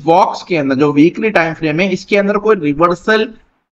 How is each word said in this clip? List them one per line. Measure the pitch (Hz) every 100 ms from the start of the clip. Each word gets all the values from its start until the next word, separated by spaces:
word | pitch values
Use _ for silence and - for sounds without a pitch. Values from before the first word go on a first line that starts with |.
box | 143 170 196 -
के | - 170
अंदर | 135
जो | 131 147
weekly | 147 160 156 220
time | 180 165
frame | 160 160 151
है | 190
इसके | 185 - 202
अंदर | 202 208
कोई | 208 208
रिवर्सल | 147 147 170 180 - 214 233 - _ _ _